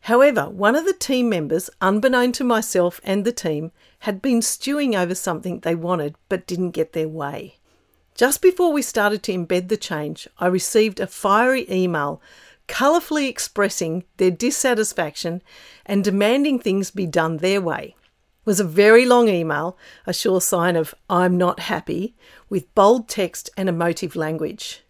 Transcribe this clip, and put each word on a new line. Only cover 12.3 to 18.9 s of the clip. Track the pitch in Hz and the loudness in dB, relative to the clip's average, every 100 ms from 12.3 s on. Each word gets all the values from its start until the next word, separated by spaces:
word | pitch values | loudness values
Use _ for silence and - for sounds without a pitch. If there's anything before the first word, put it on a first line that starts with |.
| - - _ - | -20 -20 _ -12
colourfully | - 277 339 - 302 269 | -2 2 2 0 -2 -2
expressing | 226 - - 202 - 165 165 - - | -4 -8 -2 -2 -2 -4 -6 -8 0
their | 185 | 0
dissatisfaction | 175 240 285 269 226 214 - 160 - 170 175 _ - - - - | 2 -2 0 0 0 -2 -4 -6 -6 -8 -8 _ -20 -20 -20 -4
and | 202 | -2
demanding | 202 196 208 262 285 262 | 0 2 2 2 2 0
things | 220 190 190 | 0 -2 -4
be | 190 180 | -6 -2
done | 170 160 160 | 0 -2 0
their | 180 196 | 0 0
way. | 175 - 147 _ | -2 -6 -10 _
It | _ _ _ _ - | _ _ _ _ -2
was | 190 | 0
a | |
very | 185 160 208 | 0 4 8